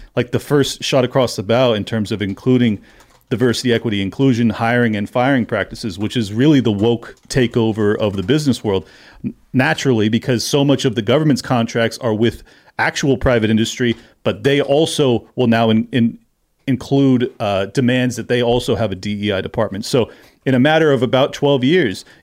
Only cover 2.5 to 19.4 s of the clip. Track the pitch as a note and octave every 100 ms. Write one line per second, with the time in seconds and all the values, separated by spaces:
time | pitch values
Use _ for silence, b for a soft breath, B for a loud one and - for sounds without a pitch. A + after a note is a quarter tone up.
2.5 | B2+ A#2+ G2 b b b b b G#2+ B2
3.5 | A2 B2+ A2+ A#2+ G2+ G2 - C3+ A#2 A#2
4.5 | G2+ A2+ A#2+ A#2 G#2 G#2 B2+ B2+ C3+ G#2+
5.5 | G#2+ F#2 A2+ A2+ F2+ G#2 B2 G2+ G#2+ D3
6.5 | C#3+ A2+ G2+ A2+ A#2 - - - C3+ A#2+
7.5 | B2 A2+ G#2+ G#2 G#2+ G#2+ G2 F#2 D3+ D3
8.5 | A#2 A2 F#2+ - B B B - - _
9.5 | C3 C#3+ D#3+ C#3 A2+ G#2+ A#2 - A#2 -
10.5 | D3 C#3 C3+ C3+ A2+ G#2 C#3 D#3 B2+ -
11.5 | B2 A2+ A#2+ A2+ - A#2+ G#2+ A#2 - -
12.5 | b b b B2+ - C#3+ B2+ C3+ A#2+ A2
13.5 | A2 A2+ - B2 A2 B B A2 G2 B2
14.5 | C#3 C3+ C#3 D#3+ - C3+ A2+ - - B2
15.5 | A#2 A#2 A2 A#2 C3 A#2 - _ _ _
16.5 | _ - B2+ - C#3 C#3 B2+ B2 - G#2+
17.5 | F#2+ G2 - A#2+ B2+ B2+ A2 G#2+ C#3 A#2+
18.5 | A#2+ - A2 A2 F#2+ G#2 G#2 G#2 F#2+